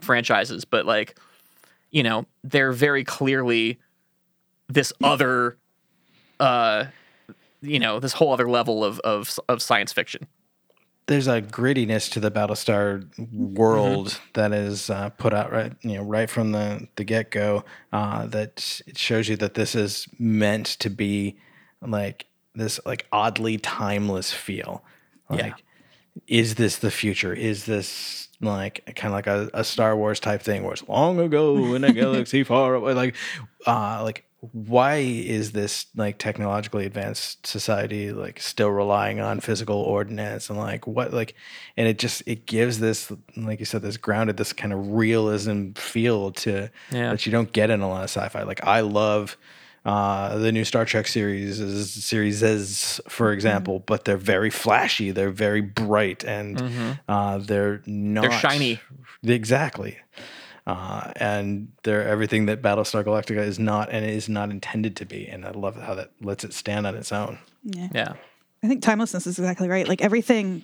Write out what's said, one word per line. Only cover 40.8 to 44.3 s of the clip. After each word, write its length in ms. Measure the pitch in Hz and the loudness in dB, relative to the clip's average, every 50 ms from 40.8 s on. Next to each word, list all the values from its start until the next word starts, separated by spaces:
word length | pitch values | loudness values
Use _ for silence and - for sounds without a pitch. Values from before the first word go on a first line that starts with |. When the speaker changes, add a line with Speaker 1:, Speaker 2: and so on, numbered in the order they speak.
| - | -6
Speaker 2:
what, 280 | 117 107 123 123 - - | -4 -2 -2 -2 -2 -2
like, 200 | 123 113 110 - - - - - - - - - | -4 -4 -4 -8 -14 -20 -20 -18 -18 -18 -8 -2
and 100 | - 113 113 | 2 2 2
it 100 | 110 - | 2 2
just, 240 | - 117 - - - | 0 -4 -4 -4 -6
it 180 | - 117 110 - | -6 -6 -6 -6
gives 360 | - 113 110 117 123 120 110 | -2 0 2 2 2 2 0
this, 300 | 113 113 110 - - - 107 - - _ - | 0 0 0 0 -4 -10 -12 -14 -16 _ -10
like 240 | 113 113 110 107 104 | -8 -6 -6 -6 -6
you 40 | 110 | -6
said, 160 | - - 107 | -4 -4 -4
this 140 | 107 101 98 | -4 -6 -8
grounded, 400 | - - - 104 110 113 110 | -6 -2 0 0 2 2 0